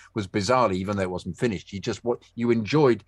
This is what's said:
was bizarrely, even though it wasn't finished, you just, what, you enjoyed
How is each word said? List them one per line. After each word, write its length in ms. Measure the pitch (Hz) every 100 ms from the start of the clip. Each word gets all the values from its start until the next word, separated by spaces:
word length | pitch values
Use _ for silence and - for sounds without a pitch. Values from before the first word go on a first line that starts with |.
| - 113
was 100 | 95
bizarrely, 480 | 107 98 127 113
even 220 | 92 95 101
though 80 |
it 60 | 92
wasn't 260 | 90 - 82
finished, 340 | 123 90 -
you 60 | 98
just, 240 | 101 104
what, 220 | 117 120 _
you 160 | - 120
enjoyed 540 | 117 101 147 139 110